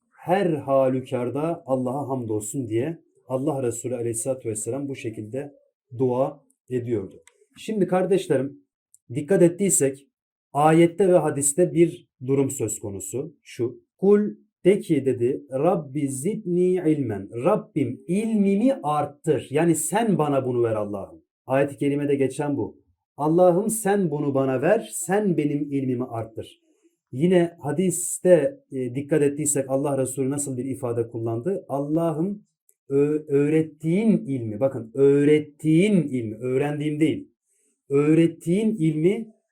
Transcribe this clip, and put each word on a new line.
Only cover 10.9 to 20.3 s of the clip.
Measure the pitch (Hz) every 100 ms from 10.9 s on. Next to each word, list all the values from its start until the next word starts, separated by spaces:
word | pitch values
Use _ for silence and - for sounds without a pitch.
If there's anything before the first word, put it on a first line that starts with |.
| 165 190
ve | 175
hadiste | 151 139 143 - 170
bir | 156 165 - _ _ 127
durum | 139 131
söz | - 107 -
konusu. | 101 98 - 123 160 -
Şu, | - - 117 - _ _
"Kul, | 190 208 214 - _ _
de | 175 202
ki," | - 143 131
dedi, | 117 120 147 -
"Rabbi | 131 170 180 139 143 135
zidni | 127 170 220 180 175 180
ilmen. | 185 156 147 120 98 101 120
Rabbim | 151 - - 147 120 - -
ilmimi | 190 226 214 196 196 262 269
arttır." | 151 147 143 - 160 127 -
Yani | 143 170
sen | 156 - 208 226 151
bana | 147